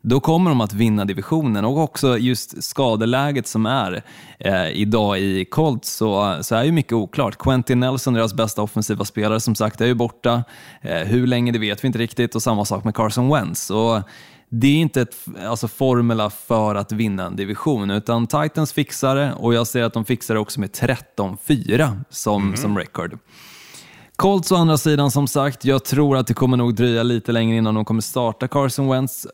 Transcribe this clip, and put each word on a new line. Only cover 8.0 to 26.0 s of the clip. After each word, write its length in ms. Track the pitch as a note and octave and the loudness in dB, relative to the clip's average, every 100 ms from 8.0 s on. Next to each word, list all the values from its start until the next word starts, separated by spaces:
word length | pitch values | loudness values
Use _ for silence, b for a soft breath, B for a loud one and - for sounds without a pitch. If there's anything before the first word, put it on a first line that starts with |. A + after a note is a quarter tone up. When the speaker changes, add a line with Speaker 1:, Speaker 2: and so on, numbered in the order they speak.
| - | 0
Speaker 1:
deras 200 | A#2 A2+ | 0 0
bästa 280 | F#2+ A2 - | 0 -2 -2
offensiva 420 | G#2+ A2 G#2 G2+ | -4 -2 -2 -4
spelare, 360 | G2+ - G#2+ A2 | -4 -2 0 0
som 140 | - | 0
sagt, 260 | G#2+ G#2+ - | 0 -2 0
är 60 | A#2 | 0
ju 80 | |
borta. 500 | A#2+ A#2+ - B2 A#2+ A#2+ B B B | 2 -2 0 0 0 -2 B B B
Eh, 160 | - E2 | -6 -4
hur 280 | F2 A#2+ B2 | 0 2 2
länge, 260 | B2 A#2+ | 2 0
det 60 | A#2 | 0
vet 260 | G#2+ G2+ | -2 -2
vi 20 | C3+ | -2
inte 120 | A2 | -2
riktigt. 360 | A#2 - A#2 | -4 -2 -2
Och 80 | A#2 | 0
samma 220 | - G#2+ | 0 0
sak 200 | G#2 G#2 | 0 -2
med 100 | A2 | -2
Carson 360 | G#2+ A2 A#2+ B2 | 0 0 2 2
Wentz. 380 | D3 F#2 E2+ - | 2 0 -6 -4
Och 320 | G#2 A#2 A2+ G2+ B B B B | 0 2 0 -4 B B B B
det 180 | A#2 C3+ | 2 4
är 80 | D3+ | 4
inte 200 | E3 C3+ | 2 0
ett 160 | A#2 - - | -2 -6 -16
f-, 80 | - G2 | -12 -6
alltså, 200 | A#2 A#2 | -4 -6
formula 600 | - C3 A#2+ A#2 A2+ G#2 | 0 2 4 2 2 0
för 440 | - - A2+ G#2+ | -4 -2 0 2
att 180 | G#2 G2 | 0 -4
vinna 340 | G#2+ A2+ F#2+ F2+ | -4 -4 -4 -6
en 100 | F#2+ | -6
division, 540 | G2 G#2 D#3+ B2 G2 | -6 -4 -2 -2 -2
utan 360 | G2+ G#2 A#2 A#2 | -2 0 -2 0
Titans 460 | D3+ D3+ - D3+ | 0 -2 -2 -2
fixar 440 | - C#3+ - C3+ C3+ | -2 -4 -2 0 2
det, 160 | C#3+ | 0
och 220 | C3 A2+ | -2 0
jag 120 | A#2 B2 | 2 0
ser 160 | B2 | -2
att 100 | A#2 | -2
de 100 | A2+ | -2
fixar 300 | A2 B2 - | -2 -4 -2
det 60 | A2 | -2
också 200 | G#2 - | -2 -6
med 120 | G2 | -8
tretton 640 | - - B2+ - - G2 G2+ - | -2 -2 -2 -6 -6 -6 -6 -2
fyra 500 | C#3+ F2 A2+ D3+ G2+ - | -2 2 2 2 -2 -10
som, 380 | - A2 G#2 G2 | -6 -2 0 0
Speaker 2:
Mhm. 80 | G#2 | -2
Speaker 1:
som 220 | G#2 G2+ | -2 -4
record. 400 | D#2 - E2 D#2+ _ B B B B B B B B - | -4 -8 -8 -10 _ B B B B B B B B 0
Colts 360 | G3 G3 E3 | 2 2 2
å 40 | F#3 | 4
andra 220 | E3 D3+ | 4 4
sidan, 320 | D#3+ D3 C#3+ | 4 2 2
som 180 | C#3+ C#3 | 2 0
sagt, 360 | D3 C#3 B2+ | 0 -2 0
jag 200 | C3 C3+ | 0 2
tror 320 | - C3+ | 2 2